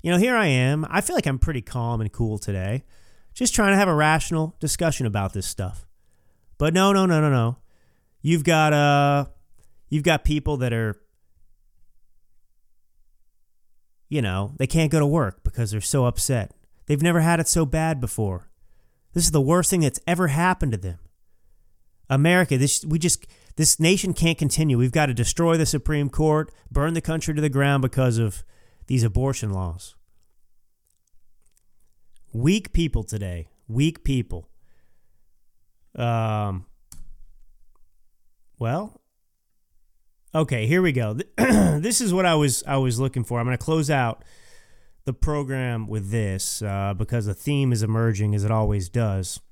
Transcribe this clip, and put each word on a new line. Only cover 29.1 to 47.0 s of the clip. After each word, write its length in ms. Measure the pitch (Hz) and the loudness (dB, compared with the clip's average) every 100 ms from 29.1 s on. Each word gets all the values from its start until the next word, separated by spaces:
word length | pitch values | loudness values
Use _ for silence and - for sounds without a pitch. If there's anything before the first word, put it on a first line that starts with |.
| 98 135 127 110 | 0 -2 -4 -4
laws. 440 | 95 90 82 - - _ _ _ _ _ _ _ _ _ _ _ - - - _ _ _ _ _ _ - - - | -4 -4 -8 -14 -20 _ _ _ _ _ _ _ _ _ _ _ -20 -20 -20 _ _ _ _ _ _ -20 -20 -12
Weak 400 | 117 139 208 - | 0 2 2 0
people 320 | - 165 117 | 0 0 -2
today. 440 | 101 107 98 87 80 _ - | -4 -8 -6 -8 -12 _ -6
Weak 380 | 113 151 160 | 0 0 0
people. 440 | - 131 110 85 - - - - _ - _ _ _ _ _ _ _ _ _ | -2 -2 -2 -8 -12 -20 -20 -20 _ -20 _ _ _ _ _ _ _ _ _
Um, 720 | - 120 113 113 107 104 92 - - _ - - - - - - - - _ - _ _ _ _ _ _ _ | -6 -2 -2 -2 -2 -4 -6 -10 -20 _ -16 -16 -16 -20 -20 -20 -20 -20 _ -20 _ _ _ _ _ _ _
well, 420 | 113 147 214 - _ _ _ _ _ _ _ _ _ _ _ _ _ | -4 -4 -6 -16 _ _ _ _ _ _ _ _ _ _ _ _ _
okay, 320 | 160 151 123 110 | -4 -2 -2 0
here 140 | 175 | 2
we 120 | 180 | 2
go. 260 | 127 110 113 - - | 0 -2 -6 -8 0
<clears throat> 0 | 254 214 185 147 | 2 4 4 2
This 220 | 196 233 | 0 -2
is 120 | 226 | 0
what 140 | 180 180 | 2 2
I 80 | |
was, 300 | 156 147 120 - | 2 2 0 -2
I 120 | 139 | -2
was 200 | 131 117 | 0 0
looking 260 | 131 131 | -2 -4
for. 140 | 113 120 | -4 -4
I'm 80 | 120 | -2
gonna 120 | 123 | -4
close 320 | - 160 147 | -2 -2 0
out 340 | 143 120 - - - - - - - - - | 0 0 -4 -16 -20 -20 -20 -20 -20 -20 -10
the 80 | - | -8
program 720 | 127 - 147 135 135 127 117 107 | -2 0 0 -4 -4 -2 -4 -4
with 240 | 110 98 | -6 -2
this, 520 | 113 104 95 - - | -2 -2 -4 -6 -6
uh, 320 | 104 98 98 | -6 -4 -4
because 300 | 95 | -4